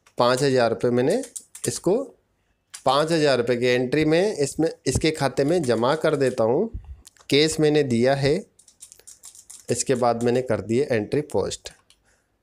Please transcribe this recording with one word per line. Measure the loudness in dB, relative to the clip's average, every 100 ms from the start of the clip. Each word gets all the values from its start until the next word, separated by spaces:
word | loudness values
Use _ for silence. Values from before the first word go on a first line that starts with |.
| _ 0
पाँच | 2 2
हज़ार | 2 2 2
रुपये | 0 0
मैंने | 2 2 0 -4 -14 _ -10 -8
इसको, | -4 -2 -2 -4 -16 _ _ _ _ _ -4 0
पाँच | 2 2
हज़ार | 2 2 2
रुपये | 0 0
की | 2
एंट्री | 0 0 0 2
में | 2 0 -2
इसमें, | -4 -2 -4 -4 -4
इसके | -2 -2
खाते | -2 -2 0
में | 0 0
जमा | 0 0 0 0
कर | 0 0
देता | 0 0
हूँ। | 0 0 -2 -8 -16 -20 -20 _ 0
कैश | 2 2 2
मैंने | 2 2 2
दिया | 2 2 2
है, | 0 -2 -6 _ _ -20 -20 -20 -20 -20 -20 -20 -20 -12 -6
इसके | -4 -2 0
बाद | 0 2
मैंने | 0 0
कर | 0 -4
दिए | -2 -2 0
एंट्री | -2 -2 -4
पोस्ट। | -2 -4 -4 -6 -14 -20 _ _ _ _ _ _